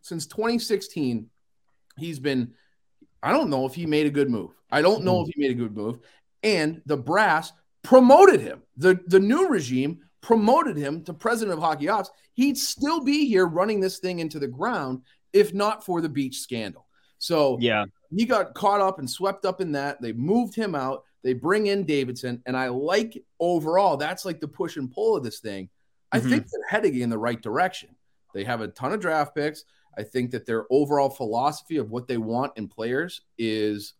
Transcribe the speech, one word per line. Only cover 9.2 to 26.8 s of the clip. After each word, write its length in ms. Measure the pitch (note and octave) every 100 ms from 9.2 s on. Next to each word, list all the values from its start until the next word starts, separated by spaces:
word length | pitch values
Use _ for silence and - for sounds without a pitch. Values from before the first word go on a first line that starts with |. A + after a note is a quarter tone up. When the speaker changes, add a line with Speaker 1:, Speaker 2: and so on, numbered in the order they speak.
| G3+ D4 F#4
Speaker 1:
regime 520 | G#3+ B2 B2+ C#3 E3+ _ _
promoted 540 | - A3+ G#3 D4 D4 D#3
him 280 | C#3+ D#3+
to 100 | E3
president 440 | D#3 A3+ A#3 G#3+ D#3+
of 60 |
hockey 240 | D#3+ D3+ D3
ops. 220 | B3+ C#4 _ _
He'd 240 | - C#4 C4+
still 440 | - - C#4+ E4
be 240 | C4+ D4 C#4
here 180 | F#3+ F3+
running 340 | D#3+ F#3+ G#3
this 200 | F#3+ F#3
thing 200 | F#3 F3
into 200 | D#3+ D#3
the 80 | C#3
ground 540 | B2+ G#3+ G#3+ C3+ C3 _ _ _
if 220 | G3 G3+
not 320 | G3 G#3 G#3+ -
for 160 | E3+
the 80 | D#3+
beach 300 | C#3+ C3 B2+
scandal. 460 | - A#2+ G#2 - _ _ _ _
So 400 | - E3 C#3 B2+
Speaker 3:
Yeah. 240 | A#2+ G#2+ G2 _ _
Speaker 1:
he 120 | F3+ A#3
got 300 | A3+ F3+ -
caught 260 | G3+ G3+
up 180 | F#3+ F#3+
and 100 | C3
swept 360 | - F#3+ F#3+ G3
up 160 | F#3
in 100 | F3+
that. 280 | C#3+ C#3+ -
They 100 | A#2+
moved 420 | A2+ D3 A3+ A3 A3+
him 200 | G#3+ D3+
out. 280 | C3 C3+ _ _
They 100 | B2+
bring 340 | B2+ D3 G#3 G#3
in 180 | G3 D#3+
Davidson. 560 | D3 B2+ B2 B2+ A#2+ -
And 120 | C3
I 100 | B2+
like 540 | B2 D3 G3+ A3+ - _ _
overall, 560 | E3+ F3 D#3 F3 G3 C#3
that's 300 | D3+ F3+ F#3+
like 160 | E3+
the 60 | D3
push 280 | - E3+ D#3
and 160 | C3
pull 240 | F#3+ A3 G3+
of 80 |
this 160 | A#2+ -
thing. 300 | A2 G2 F#2+ _ _ _ _
I 80 | -
Speaker 3:
Mm-hmm. 100 | B2+
Speaker 1:
think 140 | - -
they're 180 | - -
heading 300 | G#3+